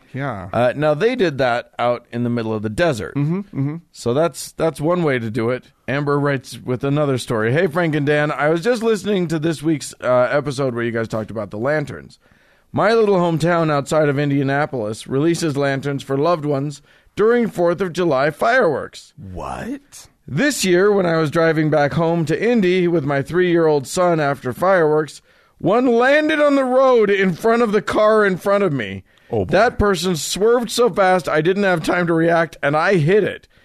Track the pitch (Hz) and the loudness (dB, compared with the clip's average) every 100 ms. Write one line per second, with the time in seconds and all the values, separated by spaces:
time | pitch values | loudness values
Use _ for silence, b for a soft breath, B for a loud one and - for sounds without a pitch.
0 | _ 127 139 101 98 110 127 139 151 147 | _ -10 -8 -8 -6 0 0 0 0 2
1 | 226 254 180 131 127 120 - - 120 120 | 0 0 -2 0 0 -2 -6 -4 -2 -2
2 | - 120 120 120 110 107 110 107 175 113 | -6 -4 -2 -2 -4 -4 -4 0 0 0
3 | 80 139 147 180 202 - 139 165 _ - | -4 -4 -2 -2 -6 -6 -6 -6 _ -8
4 | 117 127 170 - - - 160 151 147 180 | -2 0 -2 -4 -14 -4 -4 -2 -2 0
5 | 160 127 113 113 113 127 - _ - 139 | 0 -2 -4 -4 -4 -4 -10 _ -6 -4
6 | 143 143 143 139 - 117 - 123 139 143 | -2 0 0 -2 -6 -14 -6 -4 -2 0
7 | 147 127 - 117 110 143 190 165 170 151 | 0 -2 -2 -2 0 0 0 0 -2 0
8 | 143 147 151 131 147 170 214 240 226 214 | 0 0 0 0 0 0 0 0 0 -2
9 | 196 202 170 165 160 147 147 147 - - | -2 -2 -2 -2 -4 -2 -2 -4 -6 -6
10 | 120 127 123 143 139 131 135 117 117 113 | 0 2 2 0 -2 -4 -4 -2 -4 -4
11 | 113 113 107 107 98 104 127 151 147 82 | -4 -6 -6 -8 -10 -4 -2 -2 -4 -12
12 | 65 - b b b b b 131 190 226 | -18 -20 b b b b b 0 2 4
13 | 208 190 175 160 165 170 160 147 - 156 | 4 2 2 0 2 2 0 0 0 2
14 | 147 139 147 139 135 139 151 - 104 110 | 2 0 0 0 0 -2 -2 -4 -6 -8
15 | - 135 160 165 165 135 143 135 139 139 | -4 0 0 0 -2 -2 -2 -2 -4 -6
16 | - 135 160 175 147 139 147 143 b b | -4 -2 0 0 -2 -2 -4 -10 b b
17 | b - 214 240 214 - 175 175 190 156 | b 0 2 2 0 0 0 0 -4 -2
18 | 175 131 147 - 233 262 185 120 90 - | 0 2 0 0 2 2 2 0 -6 -14
19 | - - 98 90 69 65 214 285 _ - | -20 -20 -16 -12 -10 -8 -10 -12 _ -20
20 | - _ - 143 285 - 190 175 208 196 | -20 _ -8 -2 0 0 2 4 4 2
21 | 175 165 156 165 165 156 156 151 143 160 | 2 0 0 2 2 2 2 2 0 0
22 | 165 170 156 160 208 240 180 180 175 165 | 0 0 0 0 2 2 2 2 2 0
23 | 139 143 139 165 180 170 160 147 123 - | 0 -2 -2 0 2 4 4 2 -2 0
24 | 180 165 143 135 127 113 180 190 151 151 | 2 2 0 -2 -6 -2 2 4 4 2
25 | 156 - b b b b 160 226 262 233 | -2 -10 b b b b 0 2 4 4
26 | 254 294 302 311 294 277 254 254 269 247 | 4 4 2 2 2 2 2 4 4 4
27 | 202 202 190 165 226 233 240 202 - - | 4 2 0 0 0 2 2 0 0 2
28 | 214 220 202 180 202 202 196 135 101 98 | 4 4 2 0 0 0 0 -2 -6 -10
29 | - b b 117 90 180 233 240 208 180 | -14 b b -4 0 2 2 2 0 0
30 | 180 165 - 175 220 247 233 - 233 170 | -2 -4 -4 0 2 2 0 0 0 2
31 | 185 185 147 151 160 196 196 175 - 180 | 2 2 0 0 0 0 0 0 0 -2
32 | 175 165 165 165 165 - 139 151 175 190 | 0 2 2 2 0 -2 -2 0 2 2
33 | 147 208 170 87 _ b | 4 2 0 -6 _ b